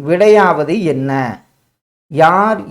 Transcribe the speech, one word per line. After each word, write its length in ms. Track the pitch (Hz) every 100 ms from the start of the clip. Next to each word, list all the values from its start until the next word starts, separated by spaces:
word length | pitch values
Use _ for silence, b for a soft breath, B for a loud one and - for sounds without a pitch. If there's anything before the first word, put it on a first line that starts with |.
விடையாவது 760 | 143 175 214 208 185 151 147 214 170
என்ன? 260 | 131 135 135 123 95 _ _ _ _ _ _ -
யார் 480 | 143 160 185 214 208 -